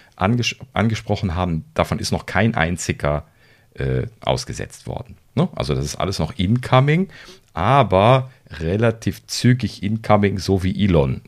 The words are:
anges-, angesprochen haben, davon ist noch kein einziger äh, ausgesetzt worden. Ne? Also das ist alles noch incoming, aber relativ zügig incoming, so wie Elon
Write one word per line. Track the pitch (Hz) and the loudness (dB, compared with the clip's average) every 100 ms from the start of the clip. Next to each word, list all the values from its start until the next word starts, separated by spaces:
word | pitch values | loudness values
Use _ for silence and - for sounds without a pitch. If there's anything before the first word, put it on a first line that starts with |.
| _ - | _ -4
anges-, | 95 120 113 - - | 0 0 -2 -6 -8
angesprochen | 95 110 110 - 104 98 | -2 0 -2 -4 -4 -2
haben, | 82 90 80 - | -2 -2 -2 -4
davon | - 82 78 | -2 -2 -2
ist | - | -4
noch | 90 | -4
kein | - 92 113 | -2 0 0
einziger | - 82 87 - 80 73 73 - _ _ _ _ | 2 -2 -2 -4 -4 -2 -2 -6 _ _ _ _
äh, | - 67 64 - - | -8 -4 -2 -4 -6
ausgesetzt | - 64 - 62 - - - | -4 -2 -4 -10 -12 -12 -12
worden. | - - - _ | -12 -12 -20 _
Ne? | - 185 | -2 -2
Also | - 65 | -2 -4
das | 67 | -2
ist | 73 - | -4 -4
alles | 87 101 | -4 -2
noch | 78 - | -4 -2
incoming, | 90 123 - 127 139 160 190 - - - _ | 0 0 2 2 4 2 0 -8 -20 -20 _
aber | 80 95 139 107 92 110 135 131 - - | -4 2 4 4 4 4 4 0 -12 -18
relativ | 76 80 101 117 113 - - - | -8 -4 0 0 0 -4 -6 -8
zügig | - 120 123 107 - | 0 2 4 0 -4
incoming, | 98 110 - 104 101 98 | -4 -2 2 4 4 0
so | 80 95 | 0 0
wie | 92 202 | 0 0
Elon | 101 85 67 62 | 2 4 2 -2